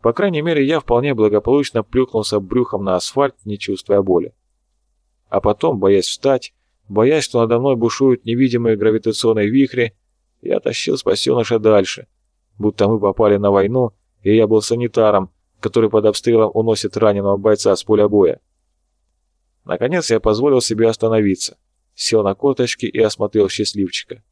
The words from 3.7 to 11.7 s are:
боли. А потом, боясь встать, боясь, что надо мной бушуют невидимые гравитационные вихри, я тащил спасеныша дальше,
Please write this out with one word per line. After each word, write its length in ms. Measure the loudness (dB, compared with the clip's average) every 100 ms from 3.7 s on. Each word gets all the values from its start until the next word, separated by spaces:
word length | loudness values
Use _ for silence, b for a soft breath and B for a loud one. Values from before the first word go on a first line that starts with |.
| -10 0 0
боли. 300 | 2 0 -2 _ _ _ _ _ _ _ _ _ _
А 120 | -2
потом, 380 | -2 -2 -2 0
боясь 280 | 2 2 0
встать, 480 | -4 -2 -2 -4 _ _ _ _
боясь, 360 | 0 2 0
что 160 | -2 -2
надо 180 | 0 0
мной 180 | 0 0
бушуют 480 | -2 0 0 0
невидимые 520 | -4 -2 0 0 0 0
гравитационные 720 | 0 0 -2 -2 0 0 0
вихри, 480 | 2 0 0 -4 _ _ _ _ _
я 200 | -6 -4
тащил 360 | -4 -6 -4 -4
спасеныша 640 | -2 -2 0 -2 0 0
дальше, 480 | 4